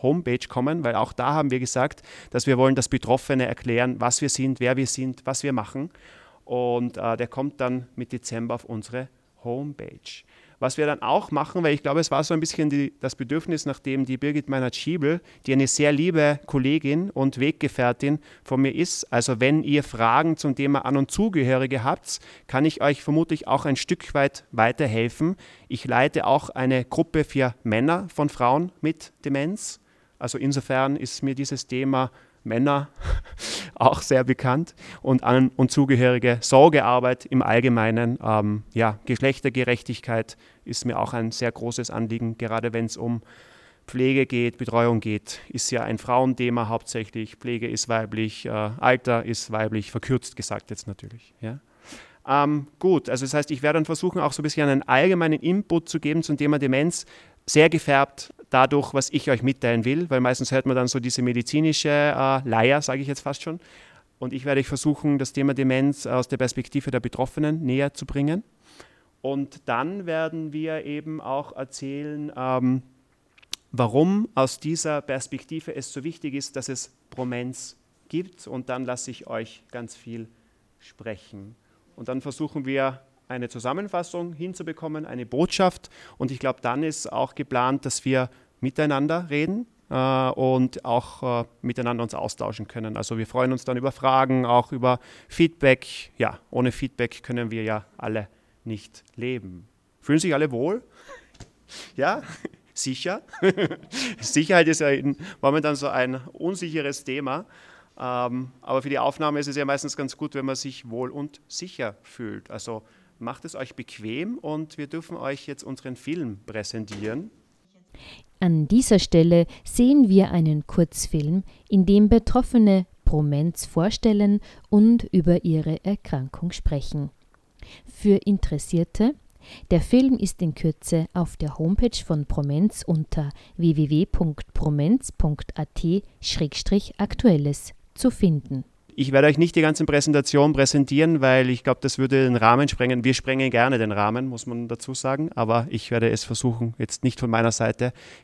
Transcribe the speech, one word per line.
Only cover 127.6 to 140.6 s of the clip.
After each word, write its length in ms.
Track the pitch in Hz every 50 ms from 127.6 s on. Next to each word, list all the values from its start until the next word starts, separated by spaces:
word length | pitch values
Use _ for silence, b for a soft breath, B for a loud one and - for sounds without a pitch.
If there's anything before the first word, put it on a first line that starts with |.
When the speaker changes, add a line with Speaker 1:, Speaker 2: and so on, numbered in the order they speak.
| B B B B B
Speaker 2:
Für 320 | - - - - 208 196 - -
Interessierte, 920 | 208 202 - - - 156 143 - - 180 165 170 - - - 214 269 294 - _ - _ B B B B B B -
der 80 | 175 160
Film 380 | - - 240 254 269 262 262
ist 240 | - 196 - - -
in 140 | 175 156 -
Kürze 520 | - - 160 - _ - - 175 160 165 - -
auf 240 | 175 165 - -
der 200 | - 160 143 -
Homepage 460 | - 160 170 202 - 240 240 - - -
von 220 | - 160 147 143
Promenz 580 | - - 151 143 143 143 156 202 214 - - -
unter 440 | - 165 156 151 - - 160 147 143 b b b b b
w 220 | 175 170 165 151
w 120 | 156 151 139
w 160 | 156 156 196
punkt 480 | - - - 175 156 143 - - - -
promenz 580 | - - 156 147 143 143 180 247 262 - - -
punkt 440 | - 190 151 147 - - - -
a 60 | - 147
t 360 | _ - - - 165 180 208 - - _ _
schrägstrich 760 | - - - - 160 143 - - - - 196 208 - - -
aktuelles 760 | - 202 - - - - 226 165 147 143 143 143 - - - - - - _ _
zu 180 | - - -
finden. 540 | - - 202 170 151 139 - - 139 131 - _ _ _ _ _ -
Speaker 1:
Ich 160 | - 135 135
werde 160 | 135 135 147
euch 120 | 151 139 156
nicht 160 | 170 160 -
die 60 | 165
ganze 240 | 156 156 147 - 156
Präsentation 680 | 151 147 143 143 151 147 143 135 - - 143 143 151 139
präsentieren, 680 | 135